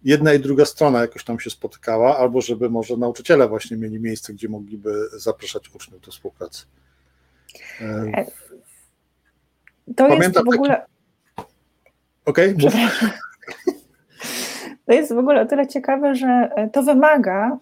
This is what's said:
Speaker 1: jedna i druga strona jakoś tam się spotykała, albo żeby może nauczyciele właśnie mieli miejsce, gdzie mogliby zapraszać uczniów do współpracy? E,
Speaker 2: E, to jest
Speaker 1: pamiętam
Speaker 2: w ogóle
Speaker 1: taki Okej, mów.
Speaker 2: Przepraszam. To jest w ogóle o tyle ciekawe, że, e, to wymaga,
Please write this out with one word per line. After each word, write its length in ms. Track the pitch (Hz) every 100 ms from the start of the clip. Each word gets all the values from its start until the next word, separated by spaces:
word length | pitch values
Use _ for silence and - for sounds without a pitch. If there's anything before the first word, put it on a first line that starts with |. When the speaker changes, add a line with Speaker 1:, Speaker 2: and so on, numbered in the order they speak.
Speaker 1:
jedna 300 | 135 147 151
i 60 | 147
druga 240 | 135 139
strona 360 | 147 - 151 123
jakoś 240 | 117 -
tam 160 | - 113
się 100 | -
spotykała, 680 | - - - - 113 120 139
albo 220 | 127 123
żeby 300 | 120 113 120
może 260 | 117 110 117
nauczyciele 520 | 120 113 - 160 120
właśnie 280 | 107 - 113
mieli 240 | 110 110
miejsce, 320 | 113 110 -
gdzie 160 | 101 110
mogliby 600 | 107 101 107 104 104 107
zapraszać 640 | 110 113 - 101 104 -
uczniów 260 | - - 90
do 100 | -
współpracy? 540 | - 98 _ 87 - - _ _ _ _ _ _ _ _ - - -
E, 320 | 110 107 110
Speaker 2:
E, 100 | 104 - - - - _ _ _ _ _ _ _ _ _ _ _ _ - 247
to 120 | 262
jest 80 | -
Speaker 1:
pamiętam 280 | 180 180
Speaker 2:
w 100 | 233
ogóle 320 | 240 277 - - _ _ _ _ -
Speaker 1:
taki 120 | - _ _ _ _ _ _ _
Okej, 240 | - 156 190
mów. 100 | 190
Speaker 2:
Przepraszam. 520 | 143 220 233 - 220 - - _ - - - - _ _ _ _ - - - - - - -
To 60 |
jest 200 | 240 302
w 60 | 233
ogóle 220 | 254 277
o 60 | 233
tyle 200 | 285 277
ciekawe, 480 | 285 262 269 285
że, 360 | 262 262 247 240 -
e, 140 | 214
to 120 | 277
wymaga, 760 | 262 269 302 294 214 190 220 277